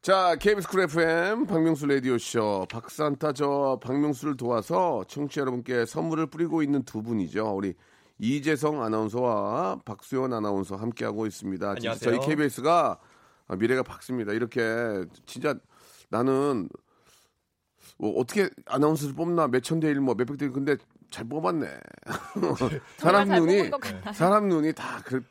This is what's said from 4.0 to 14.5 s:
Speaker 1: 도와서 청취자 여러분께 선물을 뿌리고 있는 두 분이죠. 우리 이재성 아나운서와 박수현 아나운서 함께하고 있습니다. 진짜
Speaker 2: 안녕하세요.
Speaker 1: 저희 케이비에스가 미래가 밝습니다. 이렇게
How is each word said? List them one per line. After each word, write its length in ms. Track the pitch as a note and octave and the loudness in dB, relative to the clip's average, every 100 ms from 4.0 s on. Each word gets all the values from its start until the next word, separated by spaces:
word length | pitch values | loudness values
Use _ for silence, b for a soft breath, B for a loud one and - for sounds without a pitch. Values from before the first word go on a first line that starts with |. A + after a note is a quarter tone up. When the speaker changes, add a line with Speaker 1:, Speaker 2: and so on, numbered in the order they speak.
| D3 B2+ D3+ C3+ | 2 0 -4 -2
Speaker 1:
도와서 680 | B2 A#2 G2+ F3 F3+ B2 F#2 | 0 0 0 0 2 0 -4
청취자 340 | C#3+ C#3+ D3+ | -6 -6 -2
여러분께 440 | C3+ B2 A#2+ B2 A2+ | -2 -4 -2 -2 0
선물을 420 | D#3+ E3 D#3 D#3 | -2 -2 -2 -2
뿌리고 360 | D#3 E3+ D#3+ | -2 -2 0
있는 200 | D3 C#3+ | 2 0
두 200 | A#2+ A2 | 0 -8
분이죠. 520 | A2 A2+ E2+ G2+ G#2+ G2 | -4 -2 -2 -2 -2 -2
우리 180 | G2 E2+ b b b _ | -4 -6 b b b _
이재성 600 | G#2+ C#3+ C#3 D3 D3+ D3+ | -2 0 0 0 0 0
아나운서와 1000 | A2+ A2 A2 A#2 B2 G#2+ G2+ B2 F#3 F#3+ - | -2 0 0 0 0 0 0 -2 -4 -6 -10
박수현 480 | G#2+ - C3 C3 | -14 -6 -2 -2
아나운서 420 | A#2 G#2 G2 F#2 G2 | -2 0 0 -2 -6
함께하고 520 | A2+ A#2+ A2+ G#2 A2 | -6 -4 -6 -4 -6
있습니다. 480 | - G2+ F#2 G2+ G2 | -6 -8 -4 -4 -4
진짜 140 | A2+ | -4
Speaker 2:
안녕하세요. 200 | A2+ A#2 | -2 0
Speaker 1:
저희 140 | A#2+ C#3 | 0 0
케이비에스가 720 | D3+ D3 - C3+ E3+ C#3 F2+ b b b b _ F#2+ | 0 0 0 2 2 2 -2 b b b b _ -2
미래가 260 | A2+ C3 | 2 2
밝습니다. 500 | A#2+ - - B2+ G#2 | 0 -8 -8 -6 -2
이렇게 280 | A2 A#2+ | -2 -2